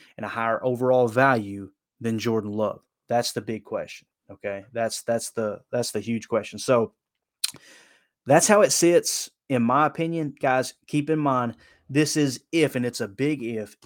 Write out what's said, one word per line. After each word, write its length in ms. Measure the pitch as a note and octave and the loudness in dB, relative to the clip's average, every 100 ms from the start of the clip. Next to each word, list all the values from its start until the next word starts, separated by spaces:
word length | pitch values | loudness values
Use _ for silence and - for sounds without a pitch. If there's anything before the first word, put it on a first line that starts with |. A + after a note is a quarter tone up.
| _ - | _ -12
and 80 | |
a 40 | G#2 | -8
higher 360 | A2 A2+ A2 | -4 -2 0
overall 420 | B2+ B2 B2+ B2+ A#2+ | -2 0 4 4 4
value 640 | A#2 C3+ A#2+ G2+ G2 G2 _ _ - | 4 4 4 -2 -10 -12 _ _ -10
than 180 | A2+ A2 | -6 -2
Jordan 340 | A#2 A2+ G#2 | 0 -2 -2
Love. 280 | G#2 G#2 - _ _ - | -2 -2 -4 _ _ -4
That's 240 | A#2+ A#2 | -2 -2
the 80 | A#2 | -6
big 240 | G#2 G#2+ | -8 -8
question. 420 | - G#2 D#2 - _ _ - | -8 -8 -8 -14 _ _ -20
Okay, 320 | A2+ G#2 G2 G2 | -12 -10 -10 -10
that's, 300 | A2+ A2 - | -6 -6 -4
that's 280 | - A#2 - | -4 -4 -4
the, 300 | - G#2+ G2 _ | -6 -4 -6 _
that's 220 | B2 A#2 | -4 -4
the 80 | A2 | -4
huge 260 | A2 A2+ - | -4 -6 -2
question. 320 | A2+ G2+ G#2 | -4 -4 -6
So 340 | - A#2+ G#2+ _ _ _ _ _ - - - - _ _ _ _ | 0 2 2 _ _ _ _ _ -10 -10 -20 -20 _ _ _ _
that's 240 | - D#3 G3 | 2 4 6
how 140 | G#3 | 6
it 100 | D#3+ | 6
sits, 580 | - E3+ E3+ - - - _ - | 4 4 4 2 -4 -8 _ -4
in 140 | B2+ | 0
my 240 | A#2 C3+ D3+ | 2 4 2
opinion. 480 | D#3 E3 E3 D3+ - | 0 -4 -4 -6 -2
Guys, 340 | C#3 C3 B2+ - - | 0 2 0 -8 -4
keep 240 | D3+ D3 | -2 0
in 80 | D#3 | 0
mind, 380 | C#3+ B2+ A#2+ - _ _ - | 0 0 -2 -6 _ _ -4
this 260 | C#3 D3+ D#3 | 0 2 2
is 240 | C#3+ A#2+ _ | 0 -2 _
if, 220 | E3 C#3+ B2+ | 0 2 0
and 100 | B2 | -4
it's 160 | - | -4
a 60 | G#2 | -8
big 340 | G2 C#3+ C#3 | -4 -2 -2
if, 340 | A2+ A2 G#2 - | -4 -6 -8 -14